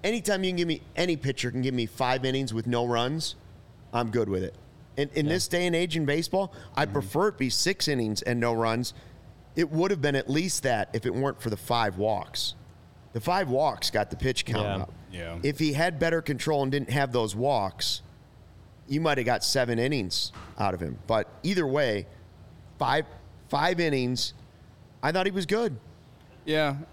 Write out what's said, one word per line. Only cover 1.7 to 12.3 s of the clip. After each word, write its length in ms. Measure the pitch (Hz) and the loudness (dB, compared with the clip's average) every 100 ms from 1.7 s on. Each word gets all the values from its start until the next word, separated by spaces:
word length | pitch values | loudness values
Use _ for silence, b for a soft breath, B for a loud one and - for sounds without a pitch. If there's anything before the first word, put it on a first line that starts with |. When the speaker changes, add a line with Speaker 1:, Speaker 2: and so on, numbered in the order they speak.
| 123 | 0
Speaker 1:
me 100 | 113 | -2
five 400 | - 123 131 131 | 0 0 2 2
innings 260 | 135 131 | 0 0
with 140 | 113 117 | -2 0
no 200 | 120 120 | 0 2
runs, 480 | 117 123 160 - - - - - - - | 2 2 -2 -4 -8 -18 -20 -20 -20 -4
I'm 160 | 117 120 | -2 0
good 200 | 117 101 | 0 2
with 140 | 95 | 0
it. 120 | 92 - - - - - | -2 -8 -20 -20 -10 -2
In, 120 | 143 | -2
in 120 | - 147 | 0 2
Speaker 2:
Yeah. 60 | |
Speaker 1:
this 140 | 165 - | 0 0
day 200 | 175 180 | 0 2
and 80 | 165 | 2
age 200 | 180 160 | 0 0
in 100 | 143 | 0
baseball, 460 | 147 165 190 196 B B - | 0 0 0 -2 B B -2
I'd 120 | 143 | 0
Speaker 2:
Mm-hmm. 60 | |
Speaker 1:
prefer 340 | 107 98 151 208 | 0 0 2 2
it 100 | 202 | 2
be 120 | 131 | -2
six 360 | - 170 202 - | 2 0 0 0
innings 340 | 135 110 104 | 0 0 -2
and 160 | - 120 | 0 0
no 140 | 117 | 2
runs 400 | 113 113 117 123 - B B B - - - | 2 2 2 -2 -8 B B B -20 -8 -2
it 140 | 165 | 0
would 220 | 160 185 | 2 2
have 100 | 190 | 2
been 140 | 143 139 | 2 2
at 140 | 117 | 2
least 340 | 143 180 - | 0 0 0
that 260 | 135 113 95 | 0 0 0
if 120 | 113 123 | -2 -2
it 80 | |
weren't 280 | 98 139 - | 0 -2 -2
for 80 | 117 | -4
the 80 | 104 | -4
five 400 | - 117 107 92 | 0 2 2 0
walks. 580 | 107 104 - | 0 0 -4